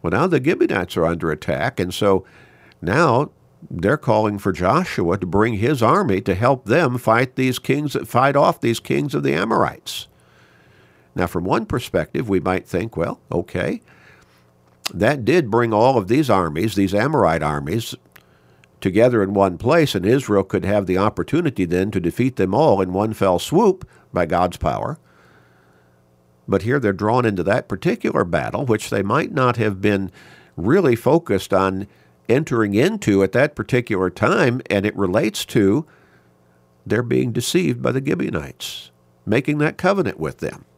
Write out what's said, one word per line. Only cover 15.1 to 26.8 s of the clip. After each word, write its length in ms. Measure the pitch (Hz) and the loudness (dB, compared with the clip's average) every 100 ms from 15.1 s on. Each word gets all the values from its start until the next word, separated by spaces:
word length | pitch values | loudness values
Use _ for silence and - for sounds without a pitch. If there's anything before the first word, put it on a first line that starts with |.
| 147 | 0
did 240 | 113 180 123 | 2 0 2
bring 240 | 117 117 | 0 2
all 240 | 107 123 127 | 4 4 2
of 100 | 92 | 2
these 220 | 127 139 | 0 2
armies, 460 | 98 82 76 107 | 2 2 -2 -2
these 180 | 95 98 | 0 0
Amorite 480 | 101 131 151 87 80 | 2 0 2 2 2
armies, 540 | 76 73 71 110 - - _ - _ _ _ _ _ _ | -2 -4 -4 -6 -6 -14 _ -20 _ _ _ _ _ _
together 440 | 98 92 123 117 | -2 4 4 4
in 100 | 98 | 2
one 240 | 101 95 85 | 2 2 2
place, 380 | 113 170 147 | 0 2 2
and 100 | 98 | 0
Israel 380 | 92 135 120 101 | 2 0 2 0
could 200 | 95 98 | 2 -2
have 220 | 90 104 | 0 -2
the 140 | 92 90 | 0 0
opportunity 680 | 104 - 85 151 170 - | 0 -2 -2 -2 -2 -2
then 240 | 87 90 98 | 0 0 0
to 100 | 104 | -2
defeat 360 | 85 - 127 | -4 -2 -2
them 180 | 123 95 | 0 0
all 260 | 107 156 98 | 4 4 4
in 140 | 92 | 0
one 180 | 92 110 | 0 -2
fell 280 | 107 98 87 | 0 2 2
swoop 500 | - 160 220 - - _ _ | 2 2 2 0 -8 _ _
by 140 | 90 82 | -2 0
God's 300 | 87 90 - | 0 0 -2
power." 420 | - 53 - 156 _ _ _ _ _ _ _ _ _ _ _ _ _ _ - | -4 -2 -6 -8 _ _ _ _ _ _ _ _ _ _ _ _ _ _ -2
But 140 | 98 | 0
here 180 | 107 | 2
they're 140 | 143 | 0